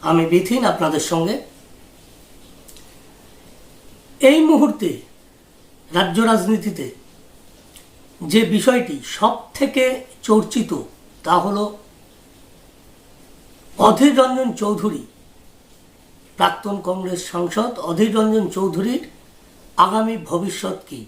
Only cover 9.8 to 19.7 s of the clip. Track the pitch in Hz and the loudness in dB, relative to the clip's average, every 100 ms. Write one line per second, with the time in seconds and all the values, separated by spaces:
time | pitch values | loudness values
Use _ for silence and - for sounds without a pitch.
9.8 | 254 262 - - - 220 - 254 - 156 | 0 -2 -10 -18 2 2 2 -4 -4 -6
10.8 | - - - - 160 180 190 202 208 - | -8 -18 -20 -14 0 0 0 -4 -6 -8
11.8 | - - - - - - - - - - | -20 -20 -20 -20 -20 -20 -20 -20 -20 -20
12.8 | - - - - - - - - - - | -20 -20 -20 -20 -20 -20 -20 -20 -20 2
13.8 | 208 214 277 262 254 254 254 185 208 202 | 4 6 4 6 2 2 -2 -2 -2 -2
14.8 | 202 165 - - - - - _ _ - | -4 -6 -14 -20 -20 -20 -20 _ _ -20
15.8 | - _ - - - - 185 - 208 196 | -20 _ -20 -20 -20 -2 -2 -2 -8 -8
16.8 | 175 185 180 175 - 175 175 208 233 247 | -6 -6 -6 -8 -8 -6 -4 -2 -4 -4
17.8 | - 170 220 214 214 220 185 190 190 160 | -8 0 0 2 0 0 -2 -2 -4 -2
18.8 | 196 269 - - - - - - - | -2 -4 -8 -20 -20 -20 -20 -20 -20